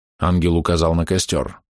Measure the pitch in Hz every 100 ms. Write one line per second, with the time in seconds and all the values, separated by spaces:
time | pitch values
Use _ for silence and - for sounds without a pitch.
0 | _ _ 85 90 85 85 82 85 82 82
1 | 82 92 - 80 55 -